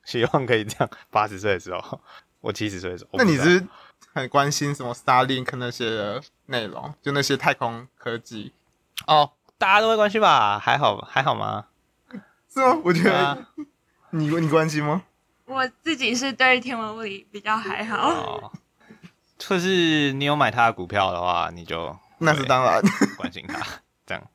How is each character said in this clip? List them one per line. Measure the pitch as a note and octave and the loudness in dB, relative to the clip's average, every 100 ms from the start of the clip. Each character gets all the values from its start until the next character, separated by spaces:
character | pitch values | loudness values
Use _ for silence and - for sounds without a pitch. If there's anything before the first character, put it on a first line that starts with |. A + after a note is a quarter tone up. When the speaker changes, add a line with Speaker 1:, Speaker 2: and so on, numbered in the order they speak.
| - | -6
Speaker 1:
希 | B2+ | -2
望 | A#2 D3+ B2+ | 0 0 2
可 | A2+ | 0
以 | |
这 | G#2+ - | 0 -4
样， | B2 - _ | -4 -6 _
八 | G#2+ G#2+ | -2 0
十 | G2 | -2
岁 | G#2 | -2
的 | F#2 | -2
时 | F2+ | -4
候， | F2 - - _ - _ _ | -10 -10 -16 _ -20 _ _
我 | A2 | -8
七 | G2 G#2+ | -6 -6
十 | F#2+ | -6
岁 | F2+ | -10
的 | F2+ | -10
时 | |
候， | - | -8
我 | - | 0
不 | A3 | 2
知 | C#3+ | 4
道。 | |
Speaker 2:
那 | D3 | 4
你 | F3+ | 2
是 | F#3 - - _ _ | 0 -16 -20 _ _
很 | - C3 | -8 0
关 | C#3+ C#3 | 2 2
心 | C#3+ C#3+ | -2 -4
什 | C#3+ | -6
么 | B2+ A#2+ | -8 -6
Starlink | - B2+ C3 C3 B2+ B2+ | 2 4 4 0 -4 -6
那 | B2 | -8
些 | - A#2 | -4 -4
的 | A2 G2+ A#2 - _ - | -2 -4 -8 -12 _ -8
内 | B2+ G#2 | -6 -6
容， | A#1+ - D3 | -10 -12 -8
就 | D3 | -4
那 | C#3+ | -2
些 | B2+ C3+ | 0 0
太 | - | 0
空 | C3+ A#2+ A#2 B2 _ | 0 -4 -8 -16 _
科 | A#2+ A#2 | -8 -8
技？ | - A2+ G2+ _ _ _ _ - - | -10 -14 -14 _ _ _ _ -12 2
Speaker 1:
哦， | D3+ D3 _ _ _ | 4 4 _ _ _
大 | G3 | 4
家 | G#3 | 4
都 | A3 | 4
会 | A3+ | 2
关 | G#3 | 2
心 | A3 | 4
吧？ | G3+ C#3 G#2+ G2+ | 6 6 4 2
还 | A#2 B2+ | 2 2
好， | B2+ G2+ | 2 0
还 | A#2 - | -2 -2
好 | C#3 A2+ | 0 -2
吗？ | G#2 G#2 - _ _ _ _ A3 _ _ _ | -4 -6 -10 _ _ _ _ -20 _ _ _
Speaker 2:
是 | C4 | 0
吗？ | C4 D#4+ F3 | 2 4 2
我 | |
觉 | E3+ | 4
得 | F#3 | 4
Speaker 1:
对 | D3 | 4
啊。 | C#3+ C#3+ - - D4 _ _ _ _ | 2 -2 -10 -18 -18 _ _ _ _
Speaker 2:
你， | E3 D3+ E3 | -4 0 0
你 | D#3 | 2
关 | D#3+ D#3 | 2 2
心 | D3+ | -2
吗？ | D3 E3 - _ _ _ | -2 -2 -6 _ _ _
Speaker 3:
我 | - C4 B3+ _ | -8 -4 -4 _
自 | D#4+ C#4+ | -6 -2
己 | C4 A#3+ | 0 0
是 | C4+ | -2
对 | - C4 B3+ | 2 4 4
天 | B3 A#3 | 0 -8
文 | A3 A3 | -8 -8
物 | |
理 | A3 G3 _ | -10 -12 _
比 | G#3 | -12
较 | G#3 A3 | -4 -4
还 | G#3 - | -4 -8
好。 | A3 A3 C#4 | -6 -2 0
Speaker 1:
哦。 | E4+ - - - - _ _ _ - - _ _ _ | 0 -4 -10 -12 -20 _ _ _ -20 -20 _ _ _
就 | - F#3+ | -2 -2
是 | F3+ F#3+ E3 D#3 C#3+ | 2 2 4 4 2
你 | C3+ | 0
有 | C#3+ | 0
买 | D3 B2+ | 2 2
他 | A#2 A#2 | 4 2
的 | |
股 | G#2 F2 | 2 -4
票 | G2+ F#2+ | 0 0
的 | F2 | 0
话， | F2+ F2 E2 | 0 0 -2
你 | E2+ E2 | -6 -10
就 | E2 E2+ F2 _ _ | -8 -8 -12 _ _
Speaker 2:
那 | D#3+ | 0
是 | D3+ C3+ | 0 2
当 | C3 | 2
然。 | B2+ F2+ G3+ - - - | 4 4 2 2 -2 -2
Speaker 1:
关 | - | -12
心 | - - | -12 -12
他， | - - - _ _ _ | -10 -10 -12 _ _ _
这 | - | -12
样。 | - | -12